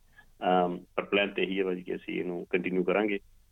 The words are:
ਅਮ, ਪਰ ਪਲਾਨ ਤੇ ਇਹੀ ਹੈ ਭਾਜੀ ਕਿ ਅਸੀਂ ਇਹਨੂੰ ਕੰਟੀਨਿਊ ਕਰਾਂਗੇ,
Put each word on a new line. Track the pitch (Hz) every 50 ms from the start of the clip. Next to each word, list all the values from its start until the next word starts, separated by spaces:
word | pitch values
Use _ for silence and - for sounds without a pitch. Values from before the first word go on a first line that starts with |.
| _ _ _ - -
ਅਮ, | - - - 107 92 92 90 90 90 90 90 - - _
ਪਰ | 98 92
ਪਲਾਨ | - 101 101 101 95
ਤੇ | 98 95
ਇਹੀ | 95 92 95 98
ਹੈ | 95
ਭਾਜੀ | 92 92 90
ਕਿ | 90 95 92
ਅਸੀਂ | 92 - 90 90 90
ਇਹਨੂੰ | 85 90 87 85 - -
ਕੰਟੀਨਿਊ | 95 90 90 92 90 92
ਕਰਾਂਗੇ, | 90 95 90 101 107 107 101 98 - - - - _ _